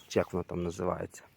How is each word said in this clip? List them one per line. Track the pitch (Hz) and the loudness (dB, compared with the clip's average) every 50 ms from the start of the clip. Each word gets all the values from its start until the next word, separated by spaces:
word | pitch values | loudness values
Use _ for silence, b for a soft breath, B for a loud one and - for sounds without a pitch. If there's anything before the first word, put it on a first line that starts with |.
| b - | b 0
чи | - 101 | 2 2
як | 87 - | 2 2
воно | - 90 | 2 -2
там | 87 - - 87 | -2 -2 -2 -2
називається. | 87 87 85 92 92 90 85 82 85 - - - - - _ | -2 -2 -2 0 0 0 0 0 -2 -8 -10 -14 -20 -20 _